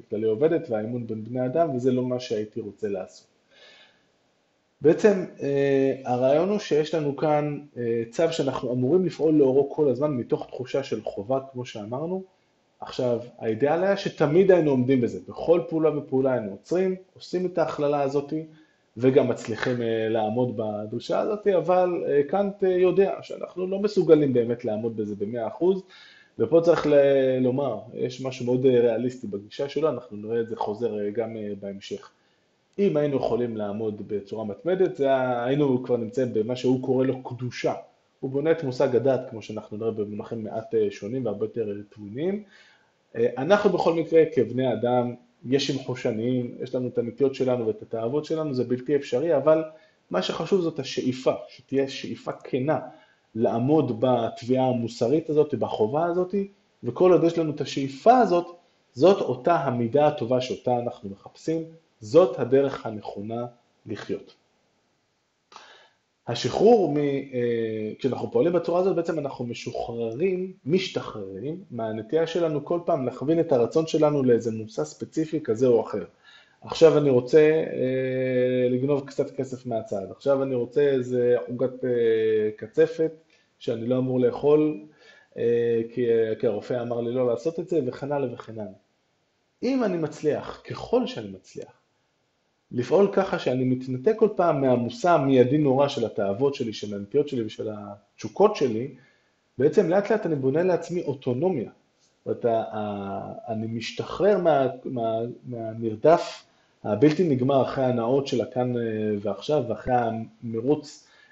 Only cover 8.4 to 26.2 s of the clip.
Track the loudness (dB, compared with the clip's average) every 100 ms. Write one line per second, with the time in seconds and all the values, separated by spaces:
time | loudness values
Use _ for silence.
8.4 | -4 -4 -4 -2 2 2 2 0 2 4
9.4 | 6 4 2 2 0 2 0 -2 -2 -4
10.4 | -6 -12 -6 -6 -4 -6 -8 -10 -4 -4
11.4 | -4 -12 -12 -12 -10 -8 -6 -8 -10 _
12.4 | _ _ _ _ -12 -4 -2 -2 -4 -8
13.4 | -4 0 2 2 0 0 -2 -2 2 4
14.4 | 6 6 6 2 2 2 2 -4 -10 -4
15.4 | 2 2 2 0 0 0 -2 0 2 0
16.4 | -4 -10 -4 0 0 -2 -10 -20 -8 -4
17.4 | -2 -2 -2 0 0 0 0 -2 -2 -6
18.4 | -8 -16 _ _ _ 0 4 6 4 2
19.4 | -4 -4 -2 -2 0 0 0 0 0 0
20.4 | 0 -2 -4 -6 -6 -8 -4 -2 -2 -2
21.4 | 0 2 4 2 2 0 0 2 2 0
22.4 | -2 0 0 4 4 4 2 0 -10 -12
23.4 | -10 -8 -6 -2 -2 2 6 8 6 2
24.4 | 2 0 -2 -4 -4 -4 -6 -6 -6 -6
25.4 | -6 0 0 0 -4 -18 -20 -20